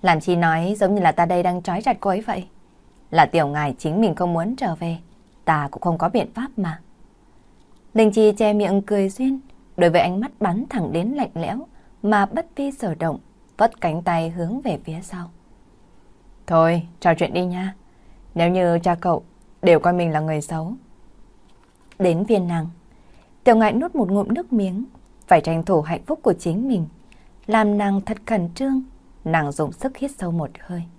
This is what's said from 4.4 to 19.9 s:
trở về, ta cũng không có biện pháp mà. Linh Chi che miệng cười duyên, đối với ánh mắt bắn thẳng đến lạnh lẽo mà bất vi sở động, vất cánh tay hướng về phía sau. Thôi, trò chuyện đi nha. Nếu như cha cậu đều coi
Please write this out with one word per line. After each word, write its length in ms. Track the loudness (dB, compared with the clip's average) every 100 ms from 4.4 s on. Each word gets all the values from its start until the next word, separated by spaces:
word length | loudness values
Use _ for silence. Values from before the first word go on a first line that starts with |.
| -4 -4
trở 180 | -4
về, 240 | -4 -6 -6 -12 -20 _ _
ta 240 | -2 -2 -2
cũng 120 | -4
không 160 | -4 0
có 100 | 0
biện 240 | 0 -4
pháp 140 | -6 -8 -6
mà. 240 | -6 -6 -16 -20 -20 _ _ -20 _ _ _ -20 -4
Linh 180 | 4 4
Chi 200 | 6 4
che 200 | 4 2
miệng 300 | 2 2 0
cười 260 | 0 0 0
duyên, 320 | -2 -2 -2 -8 -20 _ 0
đối 140 | 4
với 100 | 4
ánh 200 | 2 0
mắt 100 | -6 -2
bắn 240 | -2 -2 -4
thẳng 220 | -4 -2
đến 160 | -2 -2
lạnh 220 | -4 -4
lẽo 240 | -4 -6 -6 -10 -20 -20 _
mà 240 | 0 2 2
bất 200 | -2 -8 -6
vi 140 | -8
sở 240 | -6 -6
động, 240 | -4 -4 -4 -10 _ _ 0
vất 240 | 0 0
cánh 220 | -4 -4
tay 280 | -2 -2 -2
hướng 300 | -6 -6 -6
về 180 | -6 -6
phía 160 | -8 -14
sau. 280 | -12 -14 -16 -20 _ -20 _ _ _ _ _ -20 -20 -20 0
Thôi, 400 | 4 4 2 -4 -2
trò 140 | 0 2
chuyện 140 | 0
đi 120 | -2
nha. 300 | -4 -4 -8 -10 -20 _ -20 -20 -10
Nếu 160 | 0 2
như 280 | 4 2 2
cha 160 | 0
cậu 280 | 0 0 -2 -4 _ -20 0
đều 180 | 6 6
coi 120 | 6